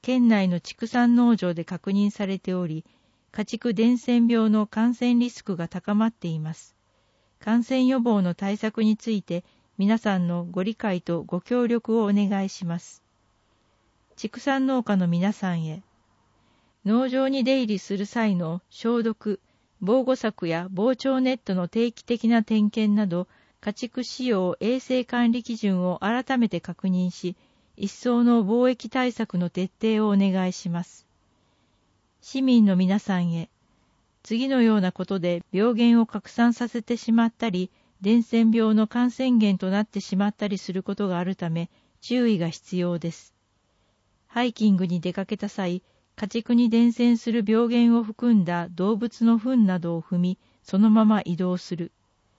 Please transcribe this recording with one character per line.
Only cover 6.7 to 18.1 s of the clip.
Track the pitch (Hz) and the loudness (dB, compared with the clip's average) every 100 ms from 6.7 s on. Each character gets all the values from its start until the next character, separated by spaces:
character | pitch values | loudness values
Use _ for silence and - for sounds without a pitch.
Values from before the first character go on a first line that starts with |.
| _ _ _ _ _ _ _ | _ _ _ _ _ _ _
感 | 214 233 233 | 0 0 0
染 | 262 | 2
予 | 254 262 | 2 2
防 | 233 208 | 2 2
の | 180 | 0
対 | 170 196 208 | -2 -4 -4
策 | 220 226 214 | -4 0 0
に | 214 | 0
つ | 226 | -2
い | 208 | -6
て、 | - 175 - _ _ - | -4 -8 -8 _ _ -2
皆 | 196 220 | 0 2
さ | 214 185 | 0 0
ん | 175 | -2
の | 175 175 | -4 -6
ご | 180 | -4
理 | 196 214 | -4 -4
解 | 214 180 | -4 -4
と | - 170 | -4 -6
ご | - 175 | -4 -8
協 | - 247 233 | -4 -2 0
力 | 233 226 226 | -2 0 0
を | 208 | 2
お | |
願 | 202 202 196 196 | 2 0 -2 -4
い | |
し | - | -6
ま | 170 175 | -8 -8
す。 | - - _ _ _ _ _ _ _ _ _ _ _ - | -10 -20 _ _ _ _ _ _ _ _ _ _ _ -12
畜 | 220 247 | -12 -8
産 | 285 269 262 | -4 0 0
農 | 254 | -2
家 | 233 196 | 0 0
の | 175 | 0
皆 | 170 196 | 0 -2
さ | - 190 | -2 -4
ん | 170 160 | -4 -6
へ。 | 165 - _ _ _ _ _ _ _ _ _ 196 | -10 -16 _ _ _ _ _ _ _ _ _ -2
農 | 226 262 | 0 0
場 | 262 269 | 0 0
に | 269 | 0
出 | 247 269 | 2 2
入 | 226 | 0
り | 196 | -4
す | - 202 | -4 -6
る | |
際 | 202 | -4